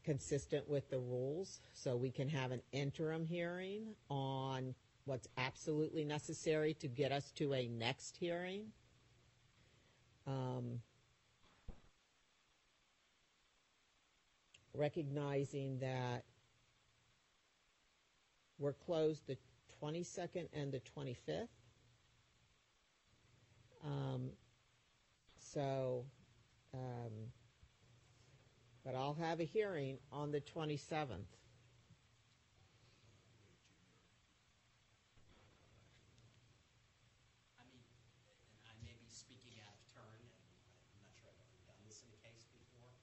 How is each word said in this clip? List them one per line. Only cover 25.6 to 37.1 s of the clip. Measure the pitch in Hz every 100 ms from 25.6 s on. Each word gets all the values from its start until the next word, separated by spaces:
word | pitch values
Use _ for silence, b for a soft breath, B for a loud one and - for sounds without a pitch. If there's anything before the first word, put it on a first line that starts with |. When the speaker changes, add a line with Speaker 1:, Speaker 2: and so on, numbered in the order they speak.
| 139 135 131 127 135 - - - - - -
Speaker 1:
um, | 131 127 120 120 107 113 - - - - - - - - - - - - - - - 135
but | 127
I'll | 139 151
have | 165 165
a |
hearing | 165 220 208 170 135 135 -
on | 139 147
the | 147
twenty-seventh. | 143 170 151 147 - 156 143 95 - - - - - - - - - - - - - - - - - - - - - - - - - - - - - - - - - - - - - - - - - - - - - - - - - - - - - - - - - - -